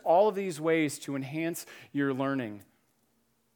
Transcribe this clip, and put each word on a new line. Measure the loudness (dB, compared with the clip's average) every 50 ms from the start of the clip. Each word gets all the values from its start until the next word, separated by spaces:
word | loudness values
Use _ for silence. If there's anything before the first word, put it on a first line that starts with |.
| 2
all | 4 6 6 6
of | 4 2
these | 0 -4 -6 -4 -2
ways | 0 2 2 2 2 0 -2 -6
to | -8 -8 -6
enhance | -6 -6 -6 -6 -4 -4 -4 -4 -6 -10 -16 -18 -20 -14 -6 -2
your | 0 0 0 0
learning. | 0 -2 -2 -2 -2 -4 -6 -8 -12 -16 _ _ _ _ _ _ _ _ _ _ _ _ _ _ _ _ _ _